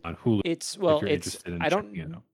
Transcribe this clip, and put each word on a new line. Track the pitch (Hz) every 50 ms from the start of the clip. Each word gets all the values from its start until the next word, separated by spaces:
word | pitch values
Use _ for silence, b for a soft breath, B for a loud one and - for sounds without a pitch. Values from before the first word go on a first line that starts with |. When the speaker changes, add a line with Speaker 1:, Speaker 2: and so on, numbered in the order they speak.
| -
Speaker 1:
on | 82 82
Hulu | - - 120 110 101 98
Speaker 2:
It's, | 165 165 - - - -
Speaker 1:
if | 196
Speaker 2:
well, | 196 170 156 151
Speaker 1:
you're | 196 196
Speaker 2:
it's, | 147 143 -
Speaker 1:
interested | - - - - 175 175
in | 170 170
Speaker 2:
I | 151
don't, | 170 202 208 208 202
Speaker 1:
checking | 175 156 151
it | 165
out. | 170 - _